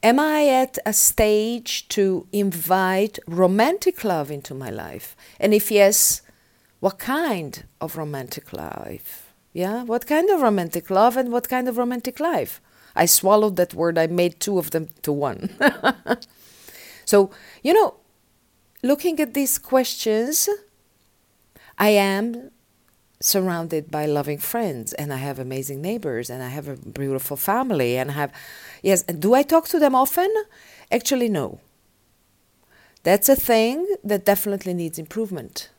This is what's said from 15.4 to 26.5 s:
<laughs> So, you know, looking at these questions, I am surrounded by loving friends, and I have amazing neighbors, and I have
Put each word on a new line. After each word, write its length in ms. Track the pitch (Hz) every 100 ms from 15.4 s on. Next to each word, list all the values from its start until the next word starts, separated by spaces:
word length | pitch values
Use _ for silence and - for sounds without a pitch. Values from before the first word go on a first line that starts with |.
| - -
<laughs> 600 | 277 - - - - 240 - _ _ - - - - -
So, 260 | - 202 196 - - -
you 100 | 262
know, 220 | 403 403 - _ _ _ _ _ _ _ _
looking 380 | 247 285 349 311
at 140 | 294
these 240 | 269 269 -
questions, 880 | - 262 247 - 226 214 240 302 - 415 _ _ _ _ _ _ _ _ _ _ - -
I 120 | 214
am 600 | 208 196 196 226 240 254 _ _ _ _ _ _ _
surrounded 680 | - 202 185 170 165 160 156
by 160 | 151 151
loving 320 | 147 143 147
friends, 540 | - 233 220 131 110
and 180 | - 147
I 40 | 135
have 220 | 139 135
amazing 420 | 127 131 135 139
neighbors, 500 | 165 226 160 117 120
and 120 | 123
I 60 |
have 200 | 127